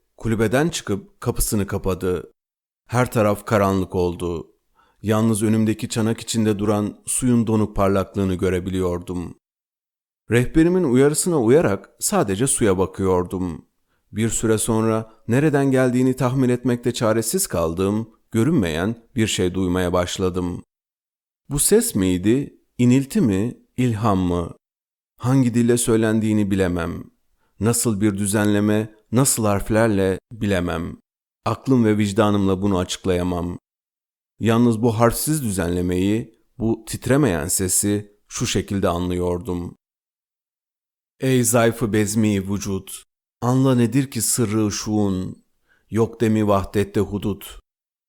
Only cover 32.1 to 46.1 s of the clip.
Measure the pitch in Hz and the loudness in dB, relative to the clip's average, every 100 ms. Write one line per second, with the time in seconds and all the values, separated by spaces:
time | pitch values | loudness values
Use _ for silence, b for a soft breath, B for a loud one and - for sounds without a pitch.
32.1 | 98 104 104 98 95 101 92 90 - 95 | 2 2 2 2 0 0 0 -2 -4 -2
33.1 | 90 90 87 87 87 _ _ _ _ _ | -2 -2 -4 -6 -10 _ _ _ _ _
34.1 | _ _ - 104 113 120 110 120 107 117 | _ _ -4 0 2 2 2 0 2 2
35.1 | - - 156 123 92 87 87 90 90 95 | 2 -2 -2 -2 -2 -2 -2 0 0 0
36.1 | 110 127 _ _ - 113 113 - - - | 0 -4 _ _ -6 -4 -4 -6 -8 0
37.1 | 135 143 82 73 - 95 - 101 104 104 | 2 2 0 -2 -2 -2 0 0 -2 -4
38.1 | _ _ - 120 107 - 98 95 87 90 | _ _ -8 -4 -2 -2 -2 0 0 -2
39.1 | 90 90 87 87 87 87 - _ _ _ | -2 -2 -2 -4 -6 -6 -12 _ _ _
40.1 | _ _ _ _ _ _ _ _ _ _ | _ _ _ _ _ _ _ _ _ _
41.1 | _ 131 131 117 120 117 113 117 107 104 | _ 0 2 2 2 2 0 0 0 0
42.1 | 107 107 101 95 101 101 98 92 - - | 0 2 0 -2 -6 -4 -8 -8 -18 -20
43.1 | _ _ _ 120 131 135 123 117 123 135 | _ _ _ -2 2 4 4 2 2 -2
44.1 | 117 104 - 113 110 107 98 - 107 101 | -4 -4 -2 0 0 -2 -2 -2 0 0
45.1 | 92 95 - _ _ _ _ _ 101 110 | -2 -6 -12 _ _ _ _ _ -2 -2